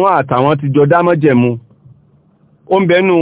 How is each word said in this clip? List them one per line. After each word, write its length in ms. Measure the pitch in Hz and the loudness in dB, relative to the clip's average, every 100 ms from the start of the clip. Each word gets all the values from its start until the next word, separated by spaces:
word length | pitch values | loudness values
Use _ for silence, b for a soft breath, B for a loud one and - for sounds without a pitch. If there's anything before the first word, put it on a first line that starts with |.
àtàwọn 520 | 190 170 135 127 139 151 | 2 0 -2 -2 0 -2
ti 80 | 143 | -2
jọ 140 | 143 143 | 0 2
dá 120 | 170 | 2
májẹ̀mú. 480 | 175 170 147 123 123 117 - _ - - _ _ _ _ _ _ - | 0 0 0 2 0 -4 -12 _ -20 -20 _ _ _ _ _ _ -4
Ó 80 | 190 | -2
ń 80 | 185 | 0
bẹnu 280 | 175 190 175 | 0 0 0